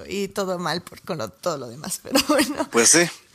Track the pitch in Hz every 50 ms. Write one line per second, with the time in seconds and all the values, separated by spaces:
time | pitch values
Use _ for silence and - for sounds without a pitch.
0 | - - 185 202 196 190 - 208 196 185 180 175 175 156 156 175 - - - -
1 | - - 180 151 110 110 - _ - 180 156 139 123 120 117 151 151 - - -
2 | - - - 269 - - 302 269 254 247 302 - - - - - 117 - - 170
3 | 175 165 - - - _